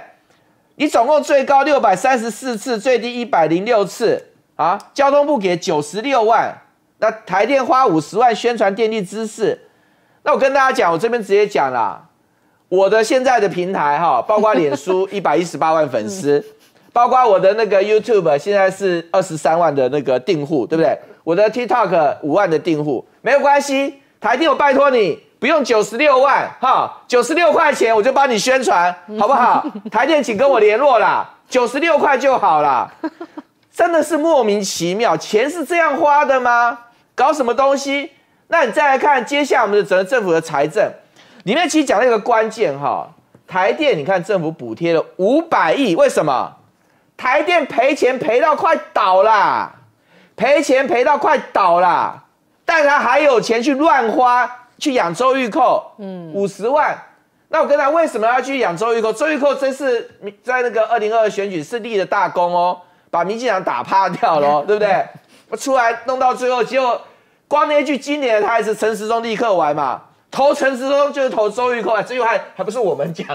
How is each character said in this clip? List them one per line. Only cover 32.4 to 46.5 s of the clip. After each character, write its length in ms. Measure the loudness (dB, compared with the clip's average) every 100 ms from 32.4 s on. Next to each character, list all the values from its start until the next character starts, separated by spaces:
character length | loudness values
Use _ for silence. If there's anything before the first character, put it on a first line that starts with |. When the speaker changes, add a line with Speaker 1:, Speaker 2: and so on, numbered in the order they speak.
| 2 2
Speaker 1:
啦。 280 | 2 0 -4 -8 -12 -12 -20 -20 -20 _ _
真 220 | -2 0
的 100 | 0
是 140 | 0 0
莫 260 | 2 2
名 160 | 2 -2
其 320 | -4 -6 -4
妙， 200 | 0 0
钱 360 | 0 0 0 0
是 120 | -4 -4
这 100 | 0
样 180 | 0 2
花 260 | 2 2
的 160 | 2 2
吗？ 380 | 2 2 0 -2 -12 _ _
搞 160 | -2 0
什 140 | 0
么 80 | 0
东 240 | 2 2 0
西？ 360 | -2 -6 -6 _ _ _ -2
那 160 | 0
你 80 | 0
再 160 | 2 2
来 80 | 2
看 260 | 2 0
接 220 | 0 -2
下 140 | 0 0
来 40 |
我 40 | 2
们 100 | 0
的 60 |
整 140 | 2 0
个 40 |
政 200 | 0 -2
府 100 | 0
的 80 | 0
财 260 | 0 -2 -2
政， 240 | 0 -2 -4 _ _ -20 -12
里 100 | -4
面 140 | -2 0
其 100 | 0
实 60 |
讲 160 | 2 2
了 60 | 2
一 20 |
个 100 | 2
关 300 | 0 0 0
键 260 | -2 -2 -2
哈， 280 | -4 -4 -8 _ _ _ -8
台 240 | -2 -2
电 280 | 0 0 0
你 40 |
看 220 | 0 -2
政 160 | -2 -2
府 100 | -4
补 240 | -8 -10
贴 200 | -6 0
了 100 | 0 -2 -2
五 240 | 0 0
百 320 | 0 0 0
亿， 200 | 0 0
为 140 | 2 2
什 160 | 2
么？ 300 | 0 -2 -4